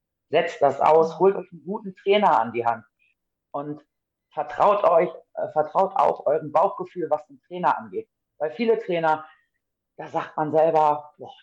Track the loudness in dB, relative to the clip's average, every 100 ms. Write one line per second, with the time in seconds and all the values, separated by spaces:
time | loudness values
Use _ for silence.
0 | _ _ -2 -2 -2 0 0 2 4 4
1 | 4 2 2 2 -8 -16 -12 -10 -10 -8
2 | 0 2 4 2 0 -2 -2 -4 -8 _
3 | _ _ _ _ _ -10 -10 -12 _ _
4 | _ _ _ -8 -6 2 2 4 4 2
5 | 2 -4 _ -8 -6 -2 -2 0 0 2
6 | 0 0 0 -2 0 0 0 -2 -12 -8
7 | -4 -4 -6 -20 _ -4 -2 -2 -4 -10
8 | -12 _ _ -8 -8 -2 0 0 0 -2
9 | 0 0 -4 _ _ _ _ _ _ -18
10 | -8 -8 -6 -4 0 2 4 4 2 0
11 | -6 -20 -20 -20